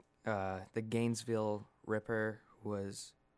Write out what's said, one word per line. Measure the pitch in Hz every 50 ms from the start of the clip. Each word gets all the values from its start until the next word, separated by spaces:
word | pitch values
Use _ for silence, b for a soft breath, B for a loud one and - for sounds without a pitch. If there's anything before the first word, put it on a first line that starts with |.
| - _ _ _ -
uh, | 117 110 98 95 95 95 92 95 - -
the | 113
Gainesville | 110 110 110 117 117 117 117 110 - - 113 110 107 107 104 104 104 - _ _ -
Ripper, | - 110 107 107 - 117 110 110 110 104 - - - - -
who | - 107
was, | 104 101 98 98 104 - - - - _ _ _ _